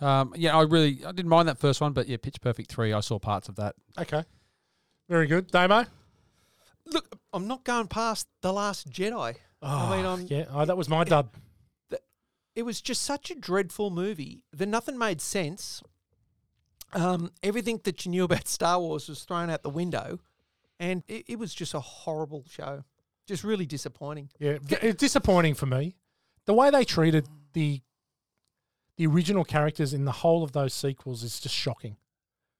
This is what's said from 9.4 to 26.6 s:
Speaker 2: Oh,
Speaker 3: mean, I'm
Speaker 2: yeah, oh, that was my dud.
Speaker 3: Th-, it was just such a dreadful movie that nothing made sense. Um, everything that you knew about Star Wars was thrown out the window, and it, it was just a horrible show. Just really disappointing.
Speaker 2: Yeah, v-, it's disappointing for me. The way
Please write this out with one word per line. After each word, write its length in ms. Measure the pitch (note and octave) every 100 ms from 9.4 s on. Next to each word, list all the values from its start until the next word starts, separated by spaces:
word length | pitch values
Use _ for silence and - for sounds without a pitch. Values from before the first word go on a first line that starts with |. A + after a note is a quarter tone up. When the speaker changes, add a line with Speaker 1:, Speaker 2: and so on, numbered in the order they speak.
| _ _
Speaker 2:
Oh, 340 | C#3+ C#3 F3+ F#3+
Speaker 3:
mean, 100 | F#3
I'm 200 | F#3 F3+
Speaker 2:
yeah, 180 | C#3+ D#3+
oh, 140 | C#3+
that 120 | D#3 F#3
was 120 | C#3+
my 160 | D#3+
dud. 240 | E3 D3+ B2+ - - _ _ _ -
Speaker 3:
Th-, 100 | - _ _ _ _ _
it 80 | -
was 180 | A#3+ G#3+
just 220 | - A#3+
such 280 | - C#4+ -
a 40 |
dreadful 560 | D#4+ F3 F#3+ F#3 - G#3
movie 520 | E3+ G3 F#3 C3+ - _
that 140 | C#3+ G3+
nothing 300 | A3+ C4 B3+
made 240 | A3 E3
sense. 640 | - G3+ D3+ F#3+ - - - _ _ _ _ _ _ _ _ - -
Um, 400 | F#3 F3 F3+ E3+ _
everything 380 | G3 A3 G#3 A3+
that 200 | G3+ -
you 60 | F3+
knew 140 | F3+
about 220 | F3+ F3 -
Star 320 | - E3+ F3+
Wars 300 | E3+ D3+ D3+
was 160 | D3
thrown 260 | - F3 E3+
out 120 | D#3+
the 80 | C#3
window, 500 | C#3+ F3 C3 - F3+ _ _ _ _ _ -
and 240 | F3 F#3 -
it, 160 | G#3+ -
it 100 | A3+
was 140 | G#3+
just 220 | - D3+
a 60 | D3+
horrible 640 | - - - D#3 D3+ D3+ B2+
show. 360 | - C#3+ C#3 - _ _ _ -
Just 160 | F#3+
really 240 | G#3 G#3 D#3+
disappointing. 640 | C#3+ C#3 - C#3+ D3+ C#3 -
Speaker 2:
Yeah, 200 | D3 D3
v-, 140 | C#3 -
it's 180 | A3+ F#3+
disappointing 540 | C#4+ C4+ - F3+ D#3+
for 120 | C#3 C3+
me. 300 | B2+ D#3+ - _ _ _ _ -
The 80 |
way 160 | A3